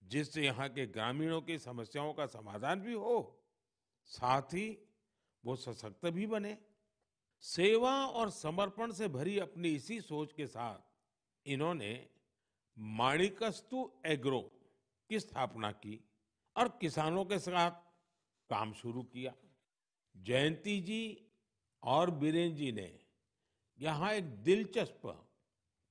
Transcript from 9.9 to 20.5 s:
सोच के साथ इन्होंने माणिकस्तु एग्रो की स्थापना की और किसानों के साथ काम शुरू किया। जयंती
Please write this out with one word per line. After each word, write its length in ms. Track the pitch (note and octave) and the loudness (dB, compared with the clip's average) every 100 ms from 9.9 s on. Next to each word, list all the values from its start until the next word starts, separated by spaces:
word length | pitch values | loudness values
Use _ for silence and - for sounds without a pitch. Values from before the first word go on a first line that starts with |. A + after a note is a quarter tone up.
| A3+ | -8
सोच 320 | - D3+ D3+ | -6 -6 -6
के 140 | - C#3+ | -6 -8
साथ 320 | A2 A#2 G2 - _ _ _ _ _ - | -6 -6 -8 -14 _ _ _ _ _ -4
इन्होंने 640 | C3+ D#3 F3 G#2 B2 - _ _ _ _ _ _ - | 0 0 0 -4 -6 -10 _ _ _ _ _ _ -12
माणिकस्तु 1200 | G#2+ G#2+ B2 D3 G3 F#3+ A3+ - - B3+ B3+ - D#3+ | -6 2 4 6 4 2 -4 -4 -6 -4 -4 -4 0
एग्रो 360 | D3+ B2+ B2+ G2 - _ _ _ _ - | 0 2 0 -2 -12 _ _ _ _ -6
की 100 | A3 | -4
स्थापना 520 | - - B2+ A2+ G#2+ | -4 -2 -2 -2 -4
की 380 | G#2 G#2 G#2+ _ _ _ _ _ - | -4 -10 -14 _ _ _ _ _ 2
और 120 | A#3+ | 2
किसानों 560 | - E3 D3 D#3 F3 F#3+ | 2 -2 0 2 2 0
के 140 | G3 | -2
साथ 320 | D#3+ F3 E3+ F3 - _ _ _ _ _ - | 0 4 4 2 -12 _ _ _ _ _ -4
काम 240 | G#2+ G#2+ | -2 -2
शुरू 300 | G#2 A#2+ A#2+ | -4 -6 -6
किया। 300 | B2 A#2+ B2+ - - _ _ _ _ _ _ - | -8 -8 -10 -10 -20 _ _ _ _ _ _ -10
जयंती 640 | F#2 B2 D3 | 2 4 4